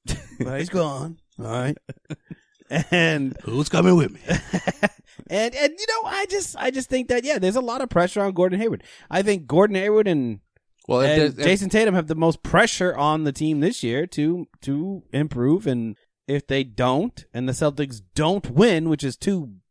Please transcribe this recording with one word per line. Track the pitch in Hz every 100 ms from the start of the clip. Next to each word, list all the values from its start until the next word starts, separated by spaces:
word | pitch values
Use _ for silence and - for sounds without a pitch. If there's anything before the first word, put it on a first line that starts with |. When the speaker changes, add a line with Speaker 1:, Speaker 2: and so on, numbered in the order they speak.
| - - - -
Speaker 1:
but | 123 135
he's | 175
gone. | 185 156 135 156 160 _ -
All | 110
right. | 120 131 151 - - -
<laughs> | - - - _ _ - 147 -
And | 175 165 151 135 -
Speaker 2:
Who's | - 123 151
coming | 165 180 175
with | 135
me? | - 143
Speaker 1:
<laughs> | 170 - 185 - - 208 - _ - -
and, | 190 233 262
and, | 294 349
you | 440
know, | 453 440
I | 392 392
just, | 392 - -
I | 254
just | 262 -
think | 254 247
that, | 240
yeah, | 269 262
there's | 185 233
a |
lot | 240 254
of | 254
pressure | 170 180 208
on | 196
Gordon | 180 185 185
Hayward. | 226 131 - - -
I | 180
think | 202 196 131
Gordon | 151 214 190
Hayward | 208 214 208
and, | 156 120 101 _ _ _ _ -
Speaker 2:
Well, | 123
if | 139
Speaker 1:
and | 156
Speaker 2:
there's, | 147 127
if | 147
Speaker 1:
Jason | 190 190
Tatum | 214 220
have | 185 156
the | 160
most | 165 160
pressure | - 170 226 - 180 127
on | 147 156
the | 151
team | 131 156 151
this | 165 247
year | 117 127 175
to, | - 151 175 - _
to | - 143 185 190 -
improve. | 135 151 123 127 185 196
And | 123 113 101 _ _ -
if | 139 -
they | 139
don't, | 131 107 127 135 240 - -
and | 120 127
the |
Celtics | 127 151 143 139 113 - -
don't | 156 196 -
win, | 127 233 165 165
which | 151
is | 139 -
two | 196 190 131 92 _